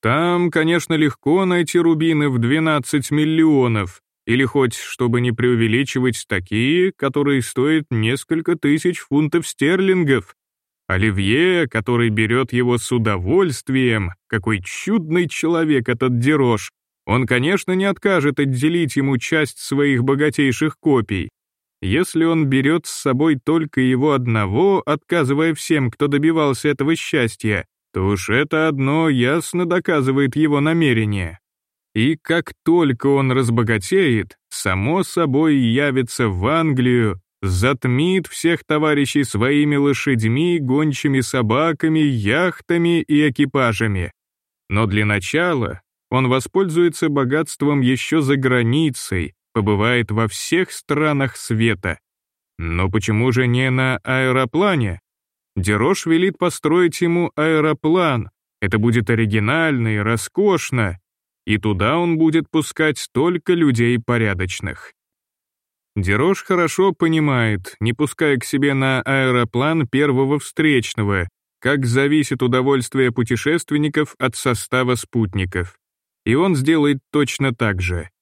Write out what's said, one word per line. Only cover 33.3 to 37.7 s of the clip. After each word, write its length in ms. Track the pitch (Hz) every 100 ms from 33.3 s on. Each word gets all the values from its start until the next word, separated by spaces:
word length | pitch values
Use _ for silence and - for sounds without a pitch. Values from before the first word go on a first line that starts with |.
разбогатеет, 1080 | 127 123 117 113 110 - 190 175 113 87 - _
само 540 | - 101 92 107 175
собой 540 | 180 - 160 131 160 143
явится 720 | 120 120 147 131 120 - 117
в 180 | 92 101
Англию, 720 | 160 160 131 123 123 110 92 _ _
затмит 840 | 98 90 120